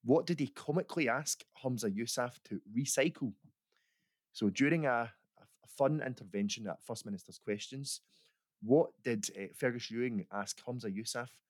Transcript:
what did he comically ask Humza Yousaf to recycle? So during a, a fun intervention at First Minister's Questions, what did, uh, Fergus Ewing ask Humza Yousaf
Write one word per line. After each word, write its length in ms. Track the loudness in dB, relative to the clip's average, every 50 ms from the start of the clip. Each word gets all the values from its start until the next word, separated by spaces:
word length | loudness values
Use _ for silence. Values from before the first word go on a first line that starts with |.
| 6
what 220 | 6 6 6 6
did 120 | 2 0 0
he 60 | 0
comically 600 | -2 _ -8 -6 -2 0 0 -2 -2 -2 0 2 2
ask 340 | 2 2 0 -2 -6 _ -8 _ _ -6 -4
Humza 260 | -2 -2 0 0 0 0
Yousaf 380 | 0 -2 -2 -2 -2 -2 -4 -4 -12 _ -8
to 120 | -8 -8 _ -4 -2
recycle? 560 | -2 0 2 2 2 2 2 2 -2 -6 -6 -6 _ _ -20 _ _ _ _ _ _ _ _ _ _ _ _ _ _ _ _ _
So 160 | 0 0 0
during 360 | 4 4 4 4 4 4 4
a, 260 | 2 2 2 0 -2 -6 _ _ _ _ _
a 280 | -20 _ _ _ _
fun 340 | -20 0 2 4 4 4 2 0
intervention 640 | -4 -6 -6 -12 -6 -2 0 0 0 -2 -4 -6
at 160 | -6 -8 -8 -8
First 220 | -10 -8 -8 -6
Minister's 320 | -8 -8 -8 -10 -16 -20
Questions, 640 | -10 _ -4 -4 -4 -4 -10 -10 -8 -8 -8 -8 -10 _ _ _ _ _ _ _ _ _ _ _ _
what 300 | 4 6 6 6 6 4 _ _ _
did, 260 | -2 -2 0 -2 -6 -6
uh, 100 | -8 -10 -10 -6
Fergus 340 | -2 0 0 0 -2 -8 -6
Ewing 340 | -2 -2 -2 0 0 -4 -4 _
ask 300 | -6 -6 -6 -6 -8 -10 -8
Humza 200 | -8 -8 -4 -4 -4 -4
Yousaf 340 | -4 -6 -4 -6 -6 -6 -8 -12 -20 _